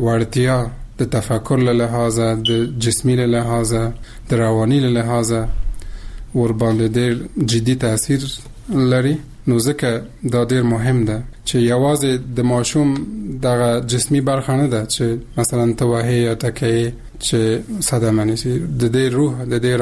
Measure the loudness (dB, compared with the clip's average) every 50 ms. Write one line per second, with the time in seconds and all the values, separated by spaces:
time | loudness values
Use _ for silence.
0 | 0 2 2 2 0 0 0 2 2 2 2 0 0 -2 -6 -10 -14 -14 -4 -4
1 | -2 0 0 -2 0 0 -2 -2 0 0 2 2 4 4 4 2 2 0 0 0
2 | 0 0 2 2 0 0 0 -2 -2 0 0 0 0 0 -2 -2 0 0 0 0
3 | 2 2 2 2 2 2 2 0 0 0 0 0 0 0 0 0 0 -2 -4 -8
4 | -12 -14 -14 -16 -4 -2 0 2 2 2 2 2 2 4 4 4 4 2 2 0
5 | 0 0 0 0 0 0 0 0 0 0 0 0 0 -2 -2 -4 -8 -10 -12 -12
6 | -12 -12 -12 -12 -14 -4 -2 0 0 2 0 0 2 2 2 2 2 2 2 2
7 | 2 2 0 -2 -4 -8 -4 -2 0 0 0 0 2 0 0 0 0 0 0 -2
8 | 0 0 -2 -2 -2 -6 -10 -10 -14 -16 -18 -16 -10 -4 0 2 2 4 2 2
9 | 2 0 0 -2 -4 -12 -16 -6 -2 0 2 2 2 0 -2 0 -2 -2 -2 -4
10 | -6 -10 -14 -8 -6 -2 0 0 2 2 2 2 2 2 2 2 2 2 2 2
11 | 2 0 -2 -4 -6 -10 -14 -10 -8 -2 2 2 4 4 4 2 2 2 2 2
12 | 2 0 0 -2 -4 -4 -4 0 0 2 2 2 0 0 0 2 2 2 2 0
13 | -4 -6 -8 -8 -8 -8 -6 -2 0 0 2 2 2 2 2 0 0 -2 -2 -2
14 | 0 2 0 0 2 0 0 -2 0 0 0 2 2 2 0 -2 -2 -4 -2 -2
15 | 0 -2 -2 -4 -6 -8 -4 -4 -2 0 0 2 2 2 2 2 0 0 0 0
16 | 0 0 2 2 2 0 0 -2 -2 -4 -2 -2 0 0 2 2 0 -2 -4 -8
17 | -14 -18 -14 -8 -4 0 0 2 2 2 0 0 -2 -6 -6 -4 -2 0 0 2
18 | 2 2 2 2 2 2 0 0 -2 -2 -2 -2 -2 -2 -2 0 0 2 2 2
19 | 2 2 2 2 2 0 0 -4 -4 -4 -2 0 0 2 2 2